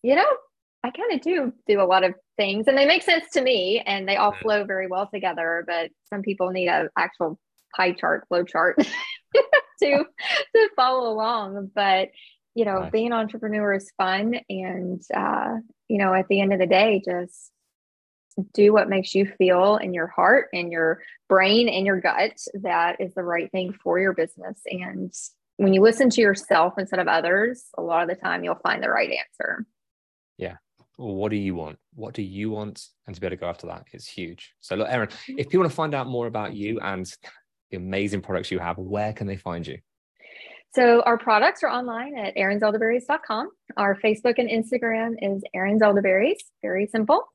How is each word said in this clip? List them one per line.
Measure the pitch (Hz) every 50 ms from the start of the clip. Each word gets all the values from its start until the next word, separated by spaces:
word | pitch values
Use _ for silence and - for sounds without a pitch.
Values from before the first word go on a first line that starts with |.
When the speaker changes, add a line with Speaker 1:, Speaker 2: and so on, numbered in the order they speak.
| -
Speaker 1:
you | 233 269
know, | 330 415 605 554 480 _ _ _ _ _ _ _ _ -
I | 233
kinda | 254 - 403 480 381 285
do | - 320 370 349 269 247 - _ _
do | - 208 202
a | 196 180
lot | 185 190 185
of | 185 180 - _ _ _
things | - 208 196 196 208 220 285
and | 262 269
they | 277
make | 285 339 370 -
sense | - 349 330 320 - -
to | 320
me | 254 262 254 208 180 185 208 226 -
and | - 202 196 190 190
they | 196 190
all | 196 208 202
Speaker 2:
Yeah. | 196
Speaker 1:
flow | - 220 208 208 202
very | 202 196 190 190 185
well | 185 185 202 196
together. | - 202 196 185 165 165 165 165 165 170 170
But | - 170 170 165 - _ _ _ _
some | 208 202 196
people | 214 196 196 185 185
need | 185 185 180 175
an | 165 156 160 156 _ -
actual | 170 180 - _ 180 160 160 - _ _ _ _ _ _ -
pie | - 190 180 175
chart, | - - 165 165 - - _
flow | 175 175 180
chart | 175 - 165 165 180 - -
<laughs> | - - - 960 - - - - _ _ _ 508 554 - - 571 - _ _ -
to, | - 285 277 285 311 - _ - - - - 605 571 _ _
to | 453 440 403 -
follow | - 254 254 254 262 247 233
along. | 220 214 220 226 240 226 208 190 196 202 196 190 _
But | 214 202 196 190 190 190 190 _ - - - _ _ _ _ _ 233
you | 226
know, | 208 190 190
Speaker 2:
Nice. | 185 160
Speaker 1:
being | 165 220 226 240
an | 240
entrepreneur | 226 220 214 220 226 226 214 214 214 208 202 196
is | 196 196 - _ -
fun. | 196 185 185 196 208 226 240 240 - _
And, | 196 190 185 185 180 190 180 180 185 - - - -
uh, | - 196 - - - - - - 226 226 _ - _ _ _
you | 226 202
know, | 196 190 185
at | 190 190 -
the | 202 196
end | 196 196 196
of | 185
the | 185
day, | 170 185 185 208 226 214 196 196
just | 190 180 175 180 180 - - - - _ _ _ _ _ _ _ _ _ _ _ _ _ _ _ _ _ - 190 - _
do | - 208 208 214
what | 214 190 -
makes | 196 190 190 - -
you | 190 196 196 - _
feel | 190 185 180 180 185 202 208 214
in | - 190 180
your | 170 165 180
heart | - - 185 180 226 - - - -
and | 180 175 175
your | 170 165 165 160 160 160 - - - _ _ _
brain | 196 190 190 190 208 226 240 233
and | - 185 190
your | 202 196 185
gut | 175 175 - - 190 220 - - - - - 202 196
that | 196 175 170 - - 175 -
is | 202 185 185
the | 196
right | 180 175 170 170 170 -
thing | - 190 185 180 196 - _
for | 175 170 180
your | 190 196 185
business. | 180 160 175 - - 185 190 214 - -
And | - 190 185 180 185 185 185 190 185 - - - - _ _ _ _ _ -
when | 196 196 190
you | 190
listen | 196 226 226 226 277 254
to | - -
yourself | 226 202 196 196 - - 196 165 165 180 180 -
instead | 190 190 - 180
of | 180 -
others, | - 165 156 170 180 196 214 240 254 247 - - - -
a | 170
lot | 170 170 165
of | 175 170
the | 180
time | 185 - - - - -
you'll | - 165
find | - - - - -
the | - -
right | - - 107 -
answer. | - 62 - _ _ _ - - - - 226 _ _ _ _ _ _ _ _ _ _ _ _ _ _ _
Speaker 2:
Yeah. | 92 90 90 - _ _ _ _ _ _ _ -
Well, | 123 110 98
what | 95 101 107
do | 110 104
you | 101 95 90
want? | 85 80 76 71 _ _ _ _
What | - 110 107 -
do | - 104
you | 92 95 98 104 110
want? | 107 107 107 104 101 - - - _ _ _
And | - 92
to | 82
be | 98 92
able | 90 87
to |
go | - 87
after | 85 - - 85
that, | 85 85 87 _ -
it's | - - -
huge. | - - 90 85 87 - - - _ _
So | _ - 92 98
look, | 110 -
Erin, | 127 123 110 -
Speaker 1:
Mm-hmm. | - - - - 262 269
Speaker 2:
if | 139 -
people | - 185
wanna | 185 160
find | 135 - 160 156 143
out | 139 127 131
more | 127 120 120
about | 117 110 110 107 - -
you | 104 101 107 113 113
and | - 98 98 92 92 90 - _ _ - - - _ _ _ _ _ _
the | - 95
amazing | 90 92 95 98 101 101 101 98
products | 90 - 98 90 - -
you | 92 90
have, | 85 87 85 90
where | 92 90 101 104 107 107 110
can | - 107 98
they | 98 90
find | _ 92 85 85 85 78
you? | 69 - _ _ _ _ _ _ _ _ _ - - - - - - - _ _ _
Speaker 1:
So | - 247 240 233 233 -
our | 240 233 233
products | - 240 220 208 233 339 392 - -
are | 277
online | - 247 254 247 226 226 247 285 294 254
at | 208 190 -
aaron's | - 190 190 202 208
elderberries | 220 214 208 220 226 220 233 247 240 -
dot | 302 311 -
com. | - 220 220 269 392 _ _ _ _ - -
Our | 208 202 196 196
Facebook | - 220 220 214 _ 247 233 -
and | 247 220
Instagram | 220 226 226 226 254 240 240 226 226 220 226 233 233 220
is | - 196 196 196 202 - -
Aaron's | 185 185 196 208 220
Elderberries, | 214 208 202 202 196 196 185 190 214 285 403 - - _ _ _
very | - 208 180 190 202 208
simple. | - 226 214 214 294 381 508 _